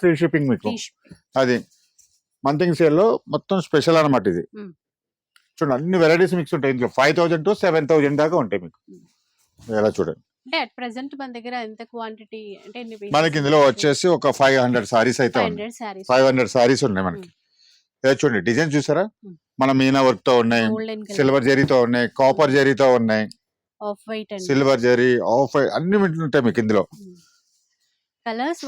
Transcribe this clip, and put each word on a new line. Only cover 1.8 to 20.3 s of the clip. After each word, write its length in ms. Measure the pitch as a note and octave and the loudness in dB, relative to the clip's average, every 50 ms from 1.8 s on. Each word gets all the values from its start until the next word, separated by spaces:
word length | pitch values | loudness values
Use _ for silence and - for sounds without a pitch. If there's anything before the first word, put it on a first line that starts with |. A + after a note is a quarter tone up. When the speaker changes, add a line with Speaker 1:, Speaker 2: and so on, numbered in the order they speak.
| _ _ _ _ _ _ _ _ _ _ _ _ - | _ _ _ _ _ _ _ _ _ _ _ _ -4
Speaker 1:
మంత్ 160 | C3+ D3+ D3 F3+ | -2 -2 0 0
ఎండింగ్ 140 | F3 D#3+ - | 0 2 2
సేల్‌లో 260 | E3+ D#3 D3 E3+ G3+ A#3 - - _ - C#3+ | 2 2 4 4 2 2 0 -2 _ -6 -8
మొత్తం 240 | D#3 - - G3 F#3+ - | -8 -6 -4 -4 -4 -2
స్పెషల్ 300 | - - D3 - E3+ E3 D#3+ | 0 0 0 2 2 2 4
అన్నమాట 260 | D#3 D3 C3+ A#2+ F#2 G2+ E2+ | 4 2 2 0 0 -2 -2
ఇది. 100 | F2 - - - | -4 -6 -10 -14
Speaker 2:
హ్మ్. 120 | - G#2 G2 D#3+ _ _ _ _ _ _ _ _ _ _ _ _ _ _ _ _ | -20 -20 -20 -20 _ _ _ _ _ _ _ _ _ _ _ _ _ _ _ _
Speaker 1:
చూడండి, 180 | - E3 C#3+ C3 | -4 -2 -2 -2
అన్ని 200 | B2 D3+ F3 F#3+ F#3 E3 | -2 -2 -2 0 4 4
వెరైటీస్ 300 | D#3 E3 E3+ F#3+ E3 F#3 F3 | 4 4 4 2 0 0 -2
మిక్స్ 140 | D#3 - - | -4 -4 -4
ఉంటాయి 160 | D3+ B2+ C3+ C3 | -2 -2 -2 -2
ఇందులో. 140 | B2 B2 A#2 - | -2 -2 -2 0
ఫైవ్ 160 | - C3 D3 D#3 F3 | 2 2 2 2 2
థౌజండ్ 240 | E3+ E3 E3+ D#3+ D#3 | 2 0 0 -2 -2
to 60 | G3 G#3+ - - | -2 -2 0 0
సెవెన్ 240 | F3+ D#3 D#3+ D3+ B2+ | 0 0 0 2 2
థౌజండ్ 260 | D#3+ D#3 C#3+ C#3+ D3 C#3+ D3+ | 2 2 2 2 2 0 0
దాకా 120 | D#3+ F3 E3+ B2+ | 0 0 -2 -2
ఉంటాయి 180 | F#2+ G2+ F#2+ F2+ | -2 -4 -8 -8
మీకు. 140 | E2 - _ _ - | -10 -20 _ _ -20
Speaker 2:
హ్మ్. 880 | - - _ _ _ _ _ _ _ _ _ _ _ _ - A#2 A2 G#2+ | -20 -20 _ _ _ _ _ _ _ _ _ _ _ _ -10 -6 -2 0
Speaker 1:
ఇలా 120 | G#2 G#2+ - - | 0 0 0 -2
చూడండి. 220 | F2+ D#2+ D2+ - _ _ _ _ - | -4 -4 -6 -12 _ _ _ _ -12
Speaker 2:
అంటే 120 | B3+ D4 E4 B3+ | -8 -6 -6 -6
at 60 | A3+ _ - | -8 _ -12
present 320 | B3 A#3+ A3 B3+ C4 C#4 D4 C4+ | -12 -12 -12 -12 -14 -14 -14 -14
మన 80 | C4+ B3+ A#3+ | -14 -14 -14
దగ్గర 180 | A#3 A3 B3 B3 B3 A#3 A3 | -14 -14 -12 -10 -10 -12 -12
ఎంత 120 | A3 G#3 A#3 A#3 - | -16 -18 -20 -18 -14
క్వాంటిటీ 480 | A#3 A3+ A3 A3 G#3+ A3 _ - A3 G#3+ G#3 F#3+ - - | -14 -14 -14 -14 -18 -20 _ -18 -18 -18 -18 -20 -20 -20
అంటే 120 | G3+ G#3+ B3 A#3+ | -20 -18 -18 -16
ఎన్ని 140 | A3+ A3+ G#3 | -16 -16 -16
పీసెస్ 160 | G3+ G3+ C3+ | -8 -4 -2
Speaker 1:
మనకి 220 | D3 D#3+ E3 D3 D#3 | 0 0 0 -2 -2
ఇందులో 180 | C#3+ C#3+ D#3 D3+ | 0 2 4 4
Speaker 2:
ఉంటాయి? 100 | C#3+ C3+ | 4 4
Speaker 1:
వచ్చేసి 360 | A#2+ - - D3 C#3 - - F#3 E3+ | 2 2 0 0 0 0 0 0 0
ఒక 160 | C3 - C#3 B2 - | 0 0 -2 0 2
ఫైవ్ 160 | C#3 C3+ C3+ C3 B2 | 2 4 4 4 2
హండ్రెడ్ 240 | B2 B2 A#2+ G#2 - B2 | 2 0 -2 -2 0 0
సారీస్ 280 | A2+ A2+ B2 A#2 - C3 | 2 2 2 0 0 0
అయితే 140 | A#2 - B2+ | 0 0 0
ఉన్నాయి. 80 | G2+ | -2
Speaker 2:
ఫైవ్ 80 | F2+ E2+ | -2 -4
హండ్రెడ్ 200 | E2 G#3 A#3 A#3 - | -8 -12 -12 -14 -14
సారీస్. 260 | A#3+ G#3 F#3+ F#3+ G3 - | -14 -14 -14 -10 -4 0
Speaker 1:
ఫైవ్ 160 | B2+ C3 C3 - | 2 4 4 4
హండ్రెడ్ 220 | - C3 A#2+ G2 - | 4 2 0 0 2
సారీస్ 260 | B2+ A#2+ B2 C3+ A#2 C#3+ B2 | 2 4 4 2 2 0 -2
ఉన్నాయి 180 | G2 F#2+ F#2+ F#2 | -2 -2 -2 -4
మనకి. 200 | E2+ G2 F2+ F2 | -4 -8 -12 -18
Speaker 2:
హ్మ్. 100 | _ _ _ _ _ _ _ _ _ _ _ _ _ _ - | _ _ _ _ _ _ _ _ _ _ _ _ _ _ 0
Speaker 1:
ఇలా 100 | C3 C3+ A#2+ | 0 2 2
చూడండి, 220 | - C#3 A#2 G2+ E2+ A#2 | 0 0 0 0 0 0
డిజైన్ 220 | A2+ C3 E3 D#3 C#3 | 0 0 0 0 0
చూసారా? 300 | D3 C3+ - D3 D#3+ G3 A3 _ _ - | -2 -2 0 -2 -2 -2 -4 _ _ -20
Speaker 2:
హ్మ్. 100 | G3 F3 - _ _ _ - | -20 -20 -20 _ _ _ -2
Speaker 1:
మన 100 | C3 C3 C3+ C3 | 0 0 2 2
మీనా 200 | C3+ C3 C3+ C#3 C3+ C3 | 2 2 2 2 2 2
వర్క్‌తో 240 | A#2+ F#2+ - C#3 | 2 0 0 2